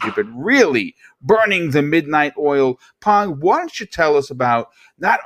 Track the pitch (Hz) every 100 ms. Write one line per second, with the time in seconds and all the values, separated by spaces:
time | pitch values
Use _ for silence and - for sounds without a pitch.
0 | 107 104 104 120 170 269 190 120 90 -
1 | - _ 131 220 214 190 165 143 147 160
2 | 147 151 147 143 147 139 131 127 _ _
3 | 208 208 208 139 170 285 349 - 220 -
4 | 156 147 139 127 123 117 113 _ _ -
5 | 185 -